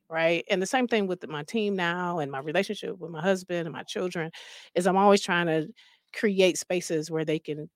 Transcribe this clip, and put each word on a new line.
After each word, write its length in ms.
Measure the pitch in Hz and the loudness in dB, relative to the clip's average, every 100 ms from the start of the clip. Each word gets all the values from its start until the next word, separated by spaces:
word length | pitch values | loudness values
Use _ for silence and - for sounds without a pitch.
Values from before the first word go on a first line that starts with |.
| - | -6
right? 340 | 160 165 170 - | 0 2 2 0
And 120 | 190 | -2
the 40 | 190 | 0
same 200 | 254 247 | 0 2
thing 200 | 226 196 | 2 0
with 200 | 175 135 | -4 -6
my 160 | 151 | -8
team 320 | 147 226 208 190 | -4 -2 -2 0
now 440 | 170 175 175 175 | 0 0 -2 -2
and 120 | 139 | -4
my 80 | 139 | -6
relationship 580 | 151 170 196 202 - 196 | -2 0 0 -4 -8 -10
with 120 | 165 | -10
my 100 | 160 | -4
husband 460 | 185 190 185 175 165 | 0 0 -2 -6 -6
and 60 | |
my 100 | 151 | -8
children 480 | - 208 185 175 160 - - - - - | -8 -6 -4 -4 -6 -8 -20 -20 -6 0
is 120 | 185 | 2
I'm 100 | 190 | 6
always 240 | 202 202 | 6 6
trying 260 | - 175 170 | 4 0 2
to 200 | 160 156 - - _ _ | 0 -2 -10 -20 _ _
create 440 | - 214 190 185 151 | -2 0 4 4 4
spaces 520 | - 180 165 160 156 | -2 -4 -2 -4 -2
where 160 | 160 156 | -2 -2
they 140 | 156 | -2
can 300 | - 151 165 | -4 -8 -10